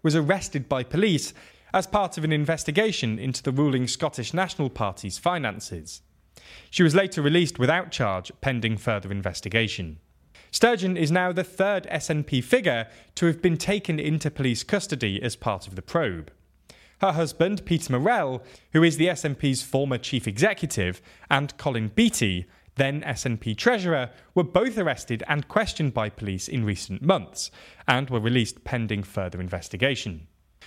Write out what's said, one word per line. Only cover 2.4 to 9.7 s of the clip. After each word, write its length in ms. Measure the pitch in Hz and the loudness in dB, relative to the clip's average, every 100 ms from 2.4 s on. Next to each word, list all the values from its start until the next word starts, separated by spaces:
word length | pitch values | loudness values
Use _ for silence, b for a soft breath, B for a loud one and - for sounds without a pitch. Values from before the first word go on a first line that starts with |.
| 147 160 - 151 220 180 117 110 | 0 -2 0 2 2 2 -2 -2
into 240 | 123 123 | -4 -4
the 80 | - | -2
ruling 380 | 131 147 131 123 | 2 2 2 0
Scottish 460 | - 156 - 117 | -2 -4 -4 -6
National 340 | 165 185 - 139 | -2 -2 -2 -4
Party's 480 | - 104 95 98 - | -2 -4 -4 -8 -4
finances. 840 | 170 180 123 104 - 85 78 - _ _ _ - B B B | 0 0 -2 -6 -10 -12 -12 -18 _ _ _ -20 B B B
She 120 | - | 4
was 120 | 170 | 6
later 280 | 160 190 - | 6 2 2
released 360 | 143 165 165 - | 2 4 2 2
without 320 | 127 170 - | 2 2 0
charge, 400 | - 113 92 - - | -2 -2 -2 -6 -6
pending 340 | 139 123 113 110 | -2 0 0 -2
further 340 | - 107 95 | -2 -2 -2
investigation. 880 | 101 95 87 - 110 113 | -4 -4 -6 -2 0 0